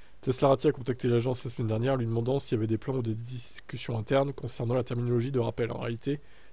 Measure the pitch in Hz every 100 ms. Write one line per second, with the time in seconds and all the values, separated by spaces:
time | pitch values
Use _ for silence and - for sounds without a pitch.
0 | - - - 123 139 135 151 139 120 120
1 | 123 117 123 123 131 - 110 110 127 135
2 | 117 113 117 139 - 113 110 110 - 131
3 | 117 110 117 123 - - - 120 - 117
4 | 107 135 139 135 117 - 117 127 120 120
5 | 120 120 123 127 113 110 117 120 120 120
6 | - 147 - - -